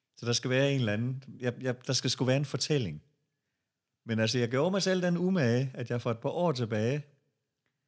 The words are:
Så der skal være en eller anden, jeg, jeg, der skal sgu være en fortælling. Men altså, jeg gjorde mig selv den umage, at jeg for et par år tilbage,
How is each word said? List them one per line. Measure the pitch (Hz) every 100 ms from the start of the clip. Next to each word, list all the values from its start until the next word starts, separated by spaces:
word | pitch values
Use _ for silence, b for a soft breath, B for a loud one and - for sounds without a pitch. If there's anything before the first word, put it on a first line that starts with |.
| _ -
Så | 120
der |
skal | 117 131
være | 131 139
en | 139
eller | 113
anden, | 104 123 131 - -
jeg, | 123 120
jeg, | 127 123 -
der |
skal | 131 131
sgu | -
være | 127 135
en |
fortælling. | 147 135 - 151 98 76 - _ _ _ _ _ _ _ _ _
Men | - 113
altså, | 110 127
jeg | 117
gjorde | 131 170
mig | 196
selv | 185 185
den | 175 170
umage, | 180 185 120 120 135
at | - 120
jeg | 120
for | 123
et | 110
par | 143
år | - 175
tilbage, | 127 113 110 113 147 - _ _ _ _ _ _ _